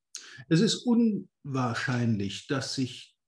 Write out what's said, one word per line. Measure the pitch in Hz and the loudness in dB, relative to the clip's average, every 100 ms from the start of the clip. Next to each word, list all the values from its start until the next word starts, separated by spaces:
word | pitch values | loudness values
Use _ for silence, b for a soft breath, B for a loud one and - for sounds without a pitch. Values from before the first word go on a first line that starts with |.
| _ - B B B | _ -20 B B B
Es | 165 | 4
ist | 214 - 247 | 4 2 2
unwahrscheinlich, | 233 233 190 - _ 147 131 123 117 - 123 117 104 98 - - | 4 4 0 -6 _ -6 -2 -2 -2 -2 0 2 0 -2 -6 -6
dass | 135 - - | -4 -4 -4
sich | 123 - - _ | -4 -6 -20 _